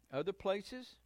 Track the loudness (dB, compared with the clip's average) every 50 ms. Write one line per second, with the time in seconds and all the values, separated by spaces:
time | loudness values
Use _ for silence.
0 | _ -4 -2 0 0 0 0 0 2 2 2 2 0 -4 -8 -8 -8 -10 -14 -20
1 | _